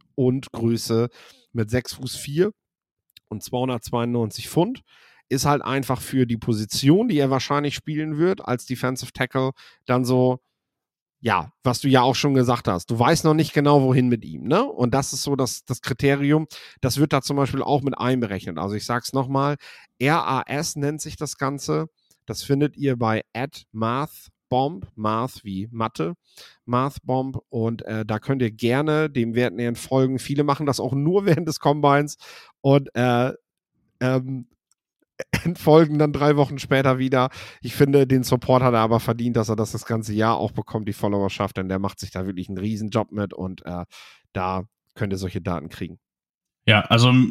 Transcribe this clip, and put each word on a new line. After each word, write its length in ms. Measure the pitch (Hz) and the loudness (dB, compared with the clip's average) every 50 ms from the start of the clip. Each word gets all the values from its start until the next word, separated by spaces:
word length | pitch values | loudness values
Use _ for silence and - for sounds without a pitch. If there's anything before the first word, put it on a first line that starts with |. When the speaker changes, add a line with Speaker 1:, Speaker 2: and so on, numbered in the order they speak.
| _ _ _ | _ _ _
Speaker 1:
und 360 | - 131 127 127 135 131 - | 0 0 2 2 0 -4 -8
Größe 580 | - 110 113 117 117 110 - - 117 113 120 120 - - - - - _ _ _ - | -8 -4 0 0 0 0 -2 0 0 0 0 -2 -4 -12 -20 -20 -20 _ _ _ -6
mit 160 | 117 110 107 | -4 -4 -2
sechs 240 | 113 127 - - - | -2 -4 -4 -4 -10
Fuß 220 | - 135 127 - | -12 -10 -10 -10
vier 380 | - - 147 143 160 185 214 - _ _ _ _ _ _ _ _ _ _ _ _ - _ _ | -10 -10 -4 0 0 0 0 -2 _ _ _ _ _ _ _ _ _ _ _ _ -20 _ _
und 140 | 110 104 - | -12 -12 -8
zweihundertzweiundneunzig 1080 | - 127 123 127 131 127 113 - - - 120 117 120 120 120 113 107 - - - - | -6 -4 -4 -2 -2 -4 -6 -6 -4 -4 -2 -2 -2 -2 -2 -2 -4 -6 -10 -12 -4
Pfund 320 | - 147 175 226 269 - _ _ _ _ _ _ _ _ _ _ | 0 0 0 0 -2 -8 _ _ _ _ _ _ _ _ _ _
ist 160 | 123 135 131 | -4 0 2
halt 160 | 147 147 139 | 0 0 0
einfach 400 | - 107 131 135 131 - 131 - | 0 -2 -4 -2 -2 -2 -4 -6
für 240 | - - - 131 127 | -6 -2 0 0 0
die 120 | 117 117 113 | 0 0 -2
Position, 680 | - - 113 107 110 101 - - 135 135 160 196 233 247 | -2 -2 -2 -2 -4 -4 -6 0 4 4 6 6 4 2
die 120 | 175 147 | 2 2
er 100 | 139 131 | 2 2
wahrscheinlich 460 | 135 131 - - 143 143 147 143 143 | 0 0 0 0 -2 -2 0 -2 -4
spielen 420 | - - - 156 147 156 156 156 147 | -6 -8 -8 -6 -4 -4 -4 0 0
wird, 260 | 165 185 190 - - | 2 2 0 -2 -2
als 220 | - 123 120 - | -4 -4 -4 -4
Defensive 480 | - 127 - - 127 131 - 120 117 - | -6 -6 -4 -2 -4 -4 -4 -8 -12 -6
Tackle, 380 | - 131 - - 135 131 131 135 - - - - _ _ | -6 -6 -2 0 0 0 0 -2 -6 -14 -20 -20 _ _
dann 200 | - 123 127 127 | 0 0 2 2
so, 340 | 120 127 127 127 127 127 127 - _ _ _ _ _ _ _ _ _ _ _ _ _ _ _ | 2 4 4 4 4 2 0 -6 _ _ _ _ _ _ _ _ _ _ _ _ _ _ _
ja, 320 | - 113 101 90 78 - - _ - | -2 0 0 0 0 -4 -10 _ -2
was 160 | 127 120 - | -2 -2 0
du 60 | - 139 | 2 4
ja 140 | 131 131 | 6 6
auch 140 | 123 131 127 | 6 6 4
schon 180 | - - 147 139 | 2 0 2 2
gesagt 340 | 131 127 117 123 113 - 120 | 4 4 2 0 0 0 -2
hast. 220 | 95 87 - - | -2 -2 -4 -4
Du 80 | 120 113 | 0 4
weißt 260 | 120 139 170 151 - | 4 4 4 4 4
noch 100 | 160 151 | 2 2
nicht 180 | 156 151 156 - | 2 0 0 0
genau, 300 | 151 143 147 147 143 135 | 2 4 6 6 6 6
wohin 260 | 127 131 135 127 123 | 4 4 4 4 2
mit 160 | 120 110 101 | 0 0 -2
ihm, 220 | - 80 65 65 104 | -8 -14 -10 -2 0
ne? 160 | 156 202 262 | 2 2 0
Und 320 | 285 - - 123 120 - | 0 -2 -2 0 0 0
das 180 | 135 135 - - | 0 -2 -2 -6
ist 80 | 123 | -6
so 140 | - 143 143 | -4 -2 -2
das, 280 | 131 131 113 - - - | -2 -2 -4 -4 -8 -10
das 160 | - 127 - | -10 -10 -8
Kriterium. 640 | - - 135 - 143 139 139 139 143 143 151 156 160 - - - - - - _ | -6 -8 -4 0 2 2 2 2 2 2 2 2 0 -2 -10 -18 -20 -20 -8 _
Das 160 | - 127 117 135 | -4 -2 0 0
wird 160 | 156 151 - | 0 2 2
da 80 | 135 | 0
zum 160 | - - 143 139 | -2 -2 -2 -2
Beispiel 240 | 139 - - 135 | -2 0 -2 -4
auch 220 | - - 139 139 127 | -2 0 0 0 0
mit 120 | 139 123 | -2 -4
einberechnet. 600 | - 117 127 131 127 117 98 101 92 85 95 85 76 | -2 -2 0 0 0 0 -2 -4 -6 -6 -8 -6 -6
Also 160 | 87 98 104 | -4 -4 -4
ich 120 | 104 - | -6 -4
sag's 280 | - 120 120 - - - | -4 -4 -4 -4 -4 -2
nochmal, 440 | 135 131 127 139 135 139 143 147 - - - - - - _ _ - | -2 -2 0 0 0 0 0 -2 -4 -8 -16 -20 -20 -20 _ _ -2
R 280 | 123 139 165 170 - 87 | 0 0 0 0 0 -2
A 140 | 135 127 - - | -2 -4 -4 -4
S 280 | 123 143 165 - - | -6 -6 -6 -6 -6
nennt 240 | 151 143 143 156 151 | -4 -4 -4 -4 -6
sich 160 | - 156 - | -10 -12 -10
das 220 | - 156 139 - - | -10 -10 -10 -6 -4
Ganze. 480 | 139 135 143 139 - - 151 156 160 165 _ _ _ _ _ _ _ | -4 -4 -4 -4 -4 -4 -2 -2 -4 -6 _ _ _ _ _ _ _
Das 180 | - 110 - - | -10 -10 -8 -4
findet 320 | - 139 139 147 143 - | -2 0 0 0 0 -2
ihr 220 | - 139 139 127 120 | -2 -2 -2 0 0
bei 260 | 120 110 110 110 - _ - | 0 0 0 0 -2 _ -8
at 320 | 110 131 151 - - - _ | -8 -8 -8 -10 -16 -20 _
Math 580 | - 110 113 113 120 131 147 - - - - - _ _ _ _ | -8 -4 -4 -2 -2 -4 -6 -8 -10 -18 -20 -20 _ _ _ _
Bomb, 380 | 127 127 135 147 175 190 - - _ | 0 0 0 0 -4 -8 -14 -16 _
Math 480 | 110 107 107 110 110 123 131 - - - | -6 -4 -2 -2 -2 -4 -6 -8 -12 -12
wie 260 | 104 95 95 101 113 | -8 -8 -8 -8 -8
Mathe, 440 | 120 113 113 110 - - 160 165 175 - _ _ _ - - - _ _ _ | -6 -6 -6 -6 -4 -4 -6 -6 -6 -10 _ _ _ -20 -20 -20 _ _ _
Math 320 | - 123 123 131 143 - - - | -4 -2 -2 -2 -2 -6 -8 -6
Bomb. 340 | - 127 131 131 135 127 - - _ | -4 -4 -2 -4 -4 -8 -10 -12 _
Und, 340 | - 117 113 113 117 107 - | -4 -2 -2 -2 -4 -6 -8
äh, 220 | - 110 110 110 | -8 -8 -6 -4
da 140 | 104 107 104 | -4 -6 -4
könnt 220 | - - 139 135 | -2 -4 -2 0
ihr 100 | 127 110 | -2 -2
gerne 580 | 107 110 - 113 123 135 151 156 151 156 156 151 | -2 -2 0 0 2 2 2 2 0 0 0 0
dem 240 | 139 127 113 117 110 | -2 -2 -2 0 0
Wert 200 | 120 123 117 87 | 0 0 0 0
nähern 220 | 107 120 120 120 | -2 -4 -4 -4
folgen. 440 | - - - 131 131 131 131 131 120 | -6 -4 -2 2 2 2 2 0 -4
Viele 240 | - - 143 139 147 | -4 -4 -2 0 0
machen 220 | 147 139 143 156 | 0 0 0 -2
das 140 | 139 127 - | -2 -2 -2
auch 140 | 104 - 135 | -2 -2 -2
nur 320 | 139 143 156 180 202 196 | 0 0 2 2 2 4
<laughs> 0 | |
während 220 | 196 160 165 175 156 | 4 2 2 2 -2
des 120 | 143 - | -6 0
Combines 580 | - 147 147 151 147 143 139 143 147 147 - - - - - - - - _ _ | 0 2 2 4 4 4 4 4 2 0 -6 -12 -20 -20 -20 -20 -20 -20 _ _
und, 320 | - 135 139 143 139 - - | 4 4 4 4 4 0 -2
äh, 360 | 113 123 123 120 120 123 131 - - _ _ _ _ _ _ _ _ _ _ _ _ | 0 2 2 2 2 2 0 -2 -8 _ _ _ _ _ _ _ _ _ _ _ _
ähm, 460 | 123 127 131 131 127 131 135 127 120 - _ _ _ _ _ _ _ _ _ _ _ _ _ - - - - | 0 0 0 0 -2 -4 -6 -10 -10 -14 _ _ _ _ _ _ _ _ _ _ _ _ _ -14 -6 -4 -4
<laughs> 220 | - - 170 175 | -2 -2 -4 -6
folgen 440 | - - 156 151 160 165 147 151 147 | 0 4 8 8 8 8 6 4 2
dann 140 | 151 147 139 | 0 0 0
drei 220 | 139 143 147 147 | 2 2 4 4
Wochen 220 | 143 143 - 147 135 | 4 2 2 0 -6
später 400 | - - 139 135 135 135 131 127 | -2 0 0 2 4 2 2 2
wieder. 320 | 135 131 135 131 127 131 - - - - - - | 0 2 2 2 2 0 -2 -8 -18 -20 -18 -14
Ich 140 | - 120 - | -12 -8 2
finde, 320 | - 147 139 139 143 135 127 | 2 4 6 6 4 4 4
den 160 | 131 131 120 | 4 2 2
Support 400 | - 127 123 - - 131 127 127 | 2 0 0 4 4 4 4 4
hat 100 | 127 120 | 4 4
er 60 | 113 | 4
aber 200 | 110 110 117 113 | 4 4 2 2
verdient, 360 | - - 113 117 117 123 117 | 2 0 -2 -2 -2 0 0
dass 140 | 117 110 110 | 0 0 0
er 60 | 110 | -2
das, 160 | 104 110 - | -2 -2 -4
das 140 | - 110 - | -6 -8 -6
ganze 280 | - 113 113 107 107 104 | -4 -4 -4 -4 -2 -2
Jahr 240 | 104 110 113 117 69 | 0 2 2 2 0
auch 140 | 87 113 | -2 -2
bekommt, 360 | - - - - - 113 107 104 | -4 -6 -8 -6 -6 -6 -4 -6
die 60 | 98 | -4
Followerschaft, 640 | - - 104 101 101 98 95 - - 101 98 - 98 | -4 -2 -2 0 0 0 -2 -2 -4 -6 -4 -4 -6
denn 120 | 95 92 | -4 -4
der 80 | 95 95 | -4 -2
macht 220 | 98 95 - - | -4 -4 -6 -8
sich 100 | - 98 | -12 -10
da 160 | - 92 92 | -8 -8 -8
wirklich 240 | 95 95 90 92 - | -6 -8 -8 -10 -8
einen 80 | 98 92 | -8 -6
Riesenjob 540 | 98 107 110 101 110 107 95 117 107 - | -4 -4 -4 -6 -6 -4 -2 -4 -4 -4
mit 220 | - 104 101 95 - | -4 -6 -6 -6 -6
und, 300 | - 90 95 92 - - | -8 -8 -8 -10 -10 -12
äh, 200 | - 87 87 87 - - - - - - _ _ _ - | -10 -10 -10 -10 -12 -16 -20 -20 -20 -20 _ _ _ -8
da 300 | 98 92 92 92 95 92 - _ _ _ _ _ | -6 -4 -2 -4 -4 -6 -8 _ _ _ _ _
könnt 180 | - 113 98 98 | -6 -4 -4 -2
ihr 40 | 92 | -4
solche 240 | 95 92 - 98 | -4 -6 -6 -6
Daten 280 | 85 95 87 80 71 85 | -4 -4 -6 -6 -6 -10
kriegen. 300 | - - 95 85 85 - _ _ _ _ _ _ _ _ _ _ _ _ _ | -10 -10 -10 -10 -10 -16 _ _ _ _ _ _ _ _ _ _ _ _ _
Speaker 2:
Ja, 160 | - 107 107 | 4 4 4
also 320 | 98 - 117 117 120 127 127 127 127 - | 6 4 4 6 6 8 8 6 6 4